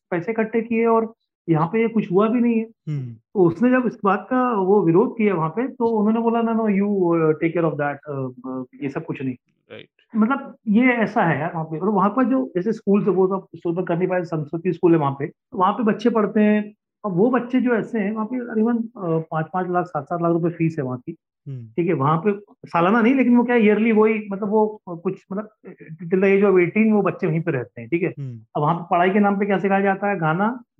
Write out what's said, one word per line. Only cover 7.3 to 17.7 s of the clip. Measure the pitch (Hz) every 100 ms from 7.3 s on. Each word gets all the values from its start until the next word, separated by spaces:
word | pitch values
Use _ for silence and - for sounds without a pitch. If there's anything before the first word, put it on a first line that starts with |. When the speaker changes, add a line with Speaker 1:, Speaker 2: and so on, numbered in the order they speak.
| 151
Speaker 1:
take | 165 170
care | 165
of | 143
that, | 143 135 -
uh, | 135 131 127 131
uh, | 131 127 -
ये | 143
सब | 160 160
कुछ | 127
नहीं।" | 135 120 _ _ _
Speaker 2:
राइट। | 110 - _ _ 226
Speaker 1:
मतलब | 220 277 - - 220
ये | 208 254
ऐसा | 240 196 240
है | 170 135
यार | 165
वहाँ | 170 160
पे। | 156
और | 190
वहाँ | 202 196
पर | 208
जो | 233 262 262 180
जैसे | 202
स्कूल | 220 - 202
से | 180
वो | 180 185
तो | 190 - 165
स्टोर | 175 170
पर |
कर | 175 170
नहीं | 180
पाए, | 180
सरस्वती | 170 160 143 165 185
स्कूल | - 175
है | 165
वहाँ | 139 131
पे, | 156
तो | - _ 214
वहाँ | 185
पे | 202
बच्चे | 220 - 240
पढ़ते | 220 202 214
हैं। | 208 214 208 - _ _ 214
अब | 175
वो | 240
बच्चे | 254 240 254
जो | 240